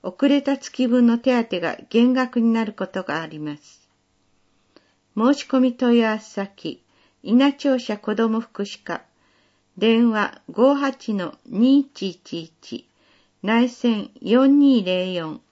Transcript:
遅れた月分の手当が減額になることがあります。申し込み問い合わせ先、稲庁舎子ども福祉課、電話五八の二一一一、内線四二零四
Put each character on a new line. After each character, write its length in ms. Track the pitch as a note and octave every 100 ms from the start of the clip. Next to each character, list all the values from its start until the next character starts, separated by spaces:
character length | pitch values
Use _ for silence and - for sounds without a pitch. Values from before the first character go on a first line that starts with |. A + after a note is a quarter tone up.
遅 240 | F#3 - C#4
れ 120 | C#4+
た 160 | C#4 C4+
月 300 | - - B3+
分 220 | B3 A#3+
の 100 | A#3
手 240 | C4 B3
当 140 | A#3 F#3
が 180 | E3 - -
減 220 | A#3 B3
額 260 | B3+ A#3+ A#3+
に 140 | A3+
な 120 | A3+
る 80 | G#3
こ 140 | - F#3+
と 160 | F#3+
が 180 | F#3 D3+
あ 60 | D#3+
り 140 | D#3
ま 160 | D3+ D3
す。 320 | _ _ _ _ _ _ _ _ _ _ _ _ _ _ _ -
申 180 | A#3
し 120 | C#4+ -
込 120 | C4
み 160 | B3+
問 240 | A#3+ B3 A#3
い 60 |
合 60 | A3+
わ 100 | G#3+
せ 100 | -
先、 500 | - G3 _ E3+ - _ _ _ _
稲 280 | - A#3+ C#4
庁 260 | C#4 C#4+ B3+
舎 180 | A#3+ G#3
子 160 | -
ど 140 | G#3+ A3+
も 100 | A3
福 240 | A#3 -
祉 220 | G3+ -
課、 180 | - E3+ _ _ _ _ _ _ _ -
電 320 | G#3+ A3+ A#3+
話 300 | G#3+ G3+ - -
五 260 | - C4 C#4+
八 380 | C#4 C4 -
の 200 | G#3 E3+ - -
二 340 | G3 B3 C#4
一 300 | C#4 - G3
一 320 | E3+ - E3+
一、 460 | D#3+ _ - A#2 _ _ _ _ _ _
内 260 | G3 A3+ B3
線 420 | A#3+ A#3+ G#3+ - -
四 260 | - A#3+ C4+
二 380 | C#4+ C#4+ B3+
零 280 | F3+ F#3 F#3
四 280 | F3+ D#3+ D3 _